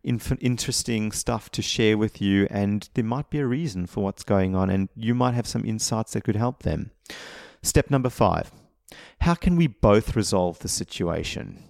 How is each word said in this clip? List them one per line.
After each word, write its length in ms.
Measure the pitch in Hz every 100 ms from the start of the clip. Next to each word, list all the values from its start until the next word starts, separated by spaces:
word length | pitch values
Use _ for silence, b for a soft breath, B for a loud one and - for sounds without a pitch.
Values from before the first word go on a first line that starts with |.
inf-, 340 | - 120 - 127
interesting 720 | 123 120 - - - 113 107
stuff 380 | - - 117 -
to 120 | -
share 340 | - - 110 107
with 240 | 110 -
you, 260 | 101 98 98
and 360 | 101 101 104 -
there 100 | -
might 280 | 113 123 -
be 80 | 147
a 80 | 135
reason 400 | 127 165 92 87
for 160 | -
what's 200 | 98 -
going 320 | - 101 95 92
on, 140 | 95
and 180 | 95 95 -
you 200 | 110 120
might 180 | 123
have 140 | 120 117
some 180 | 120 110
insights 480 | 110 - 110 113
that 100 | -
could 120 | 107 104
help 260 | 120 127
them. 300 | - 80 - _ B B B B B B
Step 260 | - 156 -
number 200 | 139 127
five, 420 | - 104 85 - - _ _ _ B B B
how 120 | 170
can 220 | 170 - 175
we 100 | 160
both 500 | - 110 104 - 120
resolve 440 | 95 95 90 82
the 80 | 98
situation? 960 | - 90 - 85 82 82 - 50 -